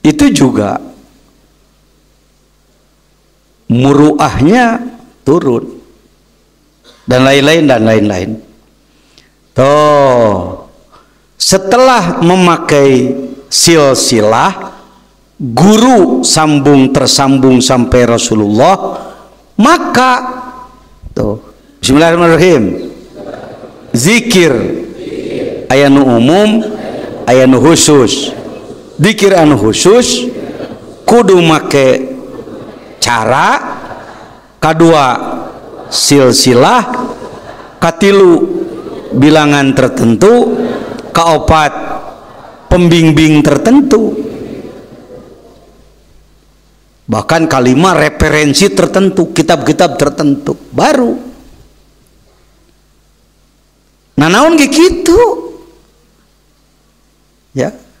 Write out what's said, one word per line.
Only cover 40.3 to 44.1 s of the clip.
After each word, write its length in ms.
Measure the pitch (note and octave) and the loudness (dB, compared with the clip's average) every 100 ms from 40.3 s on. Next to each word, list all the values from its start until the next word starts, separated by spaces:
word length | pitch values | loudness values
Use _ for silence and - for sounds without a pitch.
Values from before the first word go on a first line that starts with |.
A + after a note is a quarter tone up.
| A#3+ - - - - - - - | 4 2 -2 -6 -8 -12 -14 -6
kaopat 560 | E3 E3 D3+ - D#3+ D3 - G2+ - - - - - - - - | -2 0 0 2 0 0 -4 -12 -12 -14 -20 -20 -20 -20 -20 -4
pembimbing 720 | F3+ E3+ E3 D#3+ D3+ D#3 D3+ | 0 2 4 2 2 2 2
tertentu. 720 | C#3+ C#3 A3 C#4 - A3 G#3+ | 2 0 2 2 4 0 0